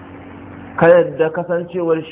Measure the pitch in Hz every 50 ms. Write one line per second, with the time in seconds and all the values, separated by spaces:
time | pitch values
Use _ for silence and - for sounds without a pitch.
0 | - - - - - - - - - - - - - - - - 165 170 175 175
1 | 160 151 143 139 160 160 156 180 175 - 175 170 175 175 - 180 170 165 160 160
2 | 156 -